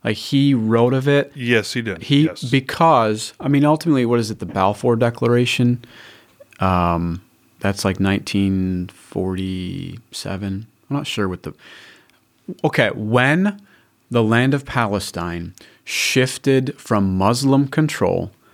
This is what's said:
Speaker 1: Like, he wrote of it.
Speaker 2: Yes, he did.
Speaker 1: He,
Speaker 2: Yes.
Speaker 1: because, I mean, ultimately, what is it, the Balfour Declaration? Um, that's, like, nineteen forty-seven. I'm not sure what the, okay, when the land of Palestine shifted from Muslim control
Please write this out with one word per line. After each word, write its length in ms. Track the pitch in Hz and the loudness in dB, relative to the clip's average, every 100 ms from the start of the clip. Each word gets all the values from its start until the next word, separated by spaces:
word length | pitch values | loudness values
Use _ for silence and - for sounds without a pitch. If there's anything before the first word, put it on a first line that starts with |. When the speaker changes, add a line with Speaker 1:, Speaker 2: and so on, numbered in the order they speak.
Speaker 1:
Like, 140 | 117 107 | -4 -6
he 360 | - 139 143 | -2 2 2
wrote 400 | 131 110 113 120 | 2 2 2 2
of 140 | 131 135 | 0 2
it. 240 | 143 143 143 | 0 0 -6
Speaker 2:
Yes, 380 | 120 117 101 | 0 0 0
he 80 | 123 | -6
did. 220 | 113 90 | -6 -8
Speaker 1:
He, 220 | - 143 156 | 0 2 2
Speaker 2:
Yes. 180 | - | -2
Speaker 1:
because, 920 | 127 131 131 - 165 139 110 107 - - | -2 -2 -2 2 4 6 4 0 -6 -8
I 80 | 135 | 0
mean, 160 | 143 147 | 4 4
ultimately, 400 | 151 165 139 120 | 2 2 2 4
what 140 | 120 | 2
is 120 | 110 | 0
it, 80 | 110 | -6
the 60 | 92 | -6
Balfour 500 | 98 95 104 123 117 | 0 0 2 0 2
Declaration? 880 | 120 117 117 120 123 - 120 123 - - - - _ _ - - | 0 0 2 2 2 2 2 0 -6 -20 -20 -20 _ _ -20 -2
Um, 640 | 95 90 87 85 85 85 _ _ _ _ | 0 2 2 0 -2 -4 _ _ _ _
that's, 240 | 101 101 | -4 -2
like, 160 | 101 92 | -2 0
nineteen 880 | 98 98 - 101 98 95 92 92 87 | 0 0 -2 0 0 0 -2 -4 -6
forty-seven. 1700 | - - - 92 92 95 92 90 92 87 87 _ - 95 95 98 98 113 _ _ | -12 -10 -6 -4 -4 -6 -6 -8 -8 -10 -14 _ -12 -8 -6 -6 -8 -10 _ _
I'm 60 | 143 | -8
not 100 | 147 | -6
sure 200 | - 98 | -4 -4
what 160 | 90 | -4
the, 100 | - - - - - - _ _ _ _ - - | -12 -16 -20 -20 -20 -20 _ _ _ _ -16 -4
okay, 260 | 156 - 113 - | -2 0 0 0
when 680 | 107 120 127 160 202 202 _ _ _ _ _ | 0 2 2 2 0 -4 _ _ _ _ _
the 140 | 120 | 0
land 300 | 110 117 131 | 2 2 2
of 120 | 139 135 | 0 -2
Palestine 880 | 123 110 101 - 90 85 85 87 - - _ | -4 -2 -2 -4 -8 -6 -6 -10 -14 -20 _
shifted 960 | - - - - 131 - 139 135 131 - | -10 -6 0 0 0 -2 0 2 0 -8
from 380 | - 107 98 92 | -2 0 2 2
Muslim 500 | 98 123 139 135 139 | 2 2 2 2 2
control 640 | 156 156 - 92 90 90 _ _ | 0 0 0 0 0 -4 _ _